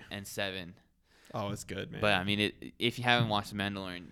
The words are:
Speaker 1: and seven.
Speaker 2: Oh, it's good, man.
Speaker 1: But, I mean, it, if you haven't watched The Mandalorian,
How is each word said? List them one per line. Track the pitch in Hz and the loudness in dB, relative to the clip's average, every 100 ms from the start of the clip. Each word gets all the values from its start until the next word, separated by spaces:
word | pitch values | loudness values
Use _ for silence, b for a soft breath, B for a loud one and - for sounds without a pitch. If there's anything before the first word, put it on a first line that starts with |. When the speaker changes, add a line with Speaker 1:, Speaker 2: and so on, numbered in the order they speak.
| - | -10
Speaker 1:
and | 101 98 | -10 -8
seven. | - 98 95 85 95 _ _ b b b | -4 -2 -4 -8 -12 _ _ b b b
Speaker 2:
Oh, | - 101 | -4 -4
it's | 101 - | -4 -6
good, | 95 98 | -6 -6
man. | 101 | 0
Speaker 1:
But, | 107 | 4
I | 95 | 4
mean, | 95 104 | 4 4
it, | 104 - - - | 2 0 -12 -2
if | 117 120 | -2 2
you | |
haven't | 123 120 117 | 4 4 6
watched | 104 101 | 2 0
The | 104 | -2
Mandalorian, | 98 98 95 90 87 | -2 -2 -6 -8 -10